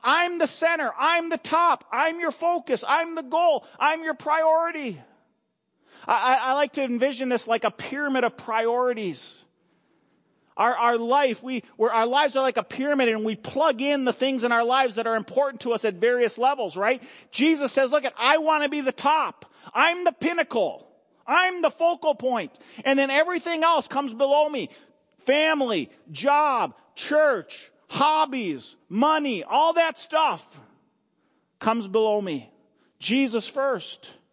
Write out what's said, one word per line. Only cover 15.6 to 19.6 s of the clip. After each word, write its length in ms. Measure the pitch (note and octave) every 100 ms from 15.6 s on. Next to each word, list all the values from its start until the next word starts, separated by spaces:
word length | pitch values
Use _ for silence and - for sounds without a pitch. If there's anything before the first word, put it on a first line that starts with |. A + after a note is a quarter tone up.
to 120 | B3+
us 100 | A#3
at 120 | A3+ F3+
various 420 | A3+ B3 A#3 -
levels, 400 | B3 C#4 G#3 D#3
right? 240 | G#3 B3+ - - -
Jesus 400 | - D4 D#4+ C#4
says, 180 | - C4+
"Look, 160 | D4 B3+
at, 80 | -
I 180 | A#3+ D#4
want 260 | D#4 D#4
to 60 | D4
be 120 | D4
the 100 | C4
top. 600 | - C#4 D#4 A#3+ - - _